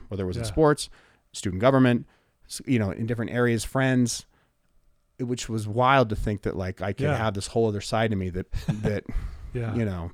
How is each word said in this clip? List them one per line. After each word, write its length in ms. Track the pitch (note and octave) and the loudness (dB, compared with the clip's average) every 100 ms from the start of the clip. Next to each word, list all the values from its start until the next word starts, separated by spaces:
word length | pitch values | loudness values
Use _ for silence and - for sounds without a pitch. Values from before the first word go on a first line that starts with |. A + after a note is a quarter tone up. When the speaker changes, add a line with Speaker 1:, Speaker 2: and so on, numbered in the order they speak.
| - | -10
Speaker 1:
whether 140 | G2 | -6
it 40 | F#2 | -4
was 100 | F2+ | -4
in 60 | |
Speaker 2:
Yeah. 40 | A2+ | -2
Speaker 1:
sports, 400 | - D#3 D3+ - - _ _ _ | 4 6 4 -2 -14 _ _ _
student 280 | - G2+ F#2 | -8 -6 2
government, 440 | A#2+ C3+ B2+ A#2+ - _ _ _ - | 4 6 6 4 -2 _ _ _ -16
s-, 140 | - - | -10 0
you 140 | B2 | 0
know, 120 | G2+ | 0
in 140 | - A2+ | -2 -4
different 260 | A#2 G#2+ | -4 -2
areas, 320 | A#2+ A#2+ A#2 - | 0 2 2 0
friends, 600 | C3+ C3+ B2+ A#2+ - - _ _ _ _ _ _ _ _ - | 0 2 4 2 -2 -10 _ _ _ _ _ _ _ _ -10
it, 40 | B2+ | -6
which 240 | B2 - | -6 -4
was 180 | A2+ G#2+ | -6 -4
wild 420 | G#2+ B2+ C3+ A#2 | 2 4 6 4
to 60 | G#2 | 0
think 280 | - G#2 | -2 -2
that, 120 | - E2 | -4 -4
like, 260 | F#2 F#2 | -6 -4
I 120 | F#2+ | -6
could 120 | G2+ C#3 | -2 -2
Speaker 2:
Yeah. 120 | C3 | 0
Speaker 1:
have 160 | A2 | -2
this 140 | G2 - | -4 -4
whole 200 | A#2 A2+ | 0 0
other 140 | G#2 | 0
side 320 | - A2 A2+ | -2 0 0
of 60 | G#2 | 0
me 100 | F#2 | -4
that, 220 | F2 - | -6 -6
Speaker 2:
<laughs> 160 | - - G#2+ | -6 -4 -4
Speaker 1:
that, 200 | G#2+ G2+ - - - - - | -2 -4 -4 -6 -6 -12 -10
Speaker 2:
Yeah. 200 | B2 A2+ A#2 | -6 -4 -2
Speaker 1:
you 100 | A2 | -2
know, 260 | F#2 E2+ | -4 -8